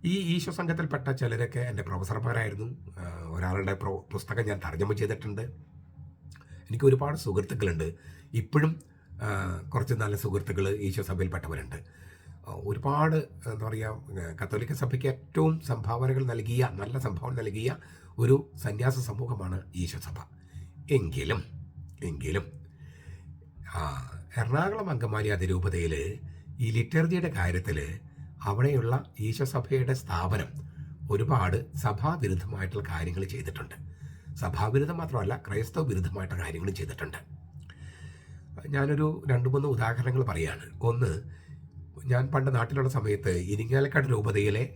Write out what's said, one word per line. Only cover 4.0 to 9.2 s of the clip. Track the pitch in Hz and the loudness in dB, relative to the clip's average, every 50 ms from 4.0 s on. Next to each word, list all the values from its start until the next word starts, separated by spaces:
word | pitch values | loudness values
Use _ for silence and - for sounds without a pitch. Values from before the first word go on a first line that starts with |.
| - - | -6 -6
പുസ്തകം | - 95 - - 113 117 110 | -6 -6 -4 -2 -2 0 0
ഞാൻ | 104 101 92 | 0 -2 -2
തർജ്ജമ | - 78 76 80 101 98 | -4 -6 0 0 2 2
ചെയ്തിട്ടുണ്ട്. | 107 98 110 101 110 101 - 107 101 104 117 120 - - - - - - - - - - - - - - - - - - - - - - - - | 2 2 2 -2 -2 -4 -4 -6 -6 -6 -6 -8 -10 -14 -20 -20 -20 -20 -20 -20 -20 -18 -18 -18 -18 -20 -20 -20 -20 -20 -20 -18 -18 -18 -8 -6
എനിക്ക് | 107 120 139 | -2 6 6
ഒരുപാട് | 135 131 127 139 143 147 | 8 8 8 4 0 -2
സുഹൃത്തുക്കളുണ്ട്. | 151 - 113 92 101 101 - - 107 104 92 82 80 80 82 82 - - - - - - - - | -2 -2 0 0 0 0 0 -2 0 0 0 2 0 -2 -2 -4 -8 -16 -20 -20 -20 -16 -2 -2
ഇപ്പോഴും, | 117 - - - 151 147 160 160 - - - - - - - - - | -2 -2 2 4 4 4 4 2 -2 -8 -18 -20 -20 -20 -18 -10 -6